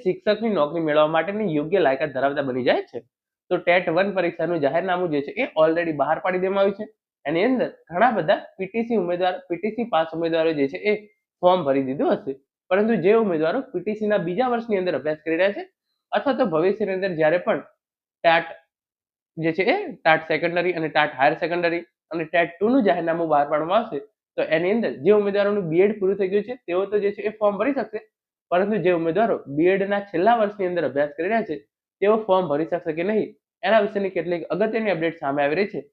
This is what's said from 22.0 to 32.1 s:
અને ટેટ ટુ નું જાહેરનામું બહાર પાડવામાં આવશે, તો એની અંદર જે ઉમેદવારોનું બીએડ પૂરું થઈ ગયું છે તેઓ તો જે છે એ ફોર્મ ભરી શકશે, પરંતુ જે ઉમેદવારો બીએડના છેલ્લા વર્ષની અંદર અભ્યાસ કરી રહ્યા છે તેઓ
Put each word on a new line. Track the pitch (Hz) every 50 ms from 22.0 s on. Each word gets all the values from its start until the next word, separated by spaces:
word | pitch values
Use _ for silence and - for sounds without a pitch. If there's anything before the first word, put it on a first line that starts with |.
| _ -
અને | 156 170 160
ટેટ | 156 - 170 170 165
ટુ | - - 196 226
નું | 254 277 214 196
જાહેરનામું | 165 175 165 165 165 170 170 160
બહાર | 151 143 147 147
પાડવામાં | 156 151 156 165 190 226
આવશે, | 233 - 156 139 - - _ _ _ _ - 175
તો | 151 - 156
એની | 160 175 185 214
અંદર | 233 208 147 120 123 131
જે | 185 208 208
ઉમેદવારોનું | 202 202 190 202 202 202 208 208 180 160
બીએડ | 156 170 196 214 220 214
પૂરું | 190 185 196 196
થઈ | 202 185
ગયું | 196 208 202 208
છે | 247 262 _
તેઓ | - 170 185 196 196
તો | 214 208 190
જે | 202 202
છે | 208 202 214
એ | 208 -
ફોર્મ | 214 202 202 185
ભરી | 220 277 277 269
શકશે, | 214 - - 220 - _ _ _ _ _ _ _ _ -
પરંતુ | 170 180 196 196 220 202 151
જે | 180 180 165
ઉમેદવારો | 165 165 160 196 233 202 165 120 - 139 139 147
બીએડના | 165 185 196 190 196 196 202 202 202 -
છેલ્લા | - 165 185 220 240 233
વર્ષની | 214 202 208 202 190 180
અંદર | 180 170 156 127
અભ્યાસ | 123 139 147 147 147
કરી | - 165 190
રહ્યા | 226 226 - -
છે | 151 143 - _ _ _ _ _ _ -
તેઓ | 190 202